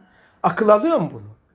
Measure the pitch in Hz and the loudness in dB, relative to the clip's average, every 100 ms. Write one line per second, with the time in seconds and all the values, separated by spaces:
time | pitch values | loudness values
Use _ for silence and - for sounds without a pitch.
0 | _ _ _ _ 180 175 214 208 311 311 | _ _ _ _ -4 0 4 4 2 -2
1 | 165 123 104 107 _ | -4 -10 -20 -20 _